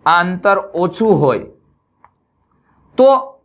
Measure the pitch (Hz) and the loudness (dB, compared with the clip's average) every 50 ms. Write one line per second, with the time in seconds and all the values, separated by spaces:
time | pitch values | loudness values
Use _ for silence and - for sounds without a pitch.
0 | - 151 165 170 175 180 185 180 - 202 196 196 - - - 165 180 180 180 - | -2 0 0 0 0 -2 -6 -4 -2 -2 0 -2 -4 -6 -6 -4 -4 -4 -4 -2
1 | 226 220 196 143 147 135 120 95 - - - _ _ _ _ _ _ _ _ _ | 0 0 0 2 0 0 -2 -2 -6 -12 -18 _ _ _ _ _ _ _ _ _
2 | _ _ _ _ _ _ _ _ _ _ _ _ _ _ _ _ _ _ _ - | _ _ _ _ _ _ _ _ _ _ _ _ _ _ _ _ _ _ _ 2
3 | 254 269 269 262 - - - _ | 4 4 4 2 0 -6 -14 _